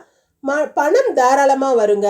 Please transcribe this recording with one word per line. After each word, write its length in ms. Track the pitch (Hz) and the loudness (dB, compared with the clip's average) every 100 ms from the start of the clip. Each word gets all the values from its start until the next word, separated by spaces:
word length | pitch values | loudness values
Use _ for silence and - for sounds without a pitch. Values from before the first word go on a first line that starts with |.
| - _ _ _ | -12 _ _ _
ம-, 240 | 269 294 285 | -6 -4 -4
பணம் 360 | - 294 415 508 | -2 0 0 0
தாராளமா 560 | 277 247 269 277 269 269 | 0 2 2 2 0 0
வருங்க. 320 | 240 208 202 202 | 0 0 0 -2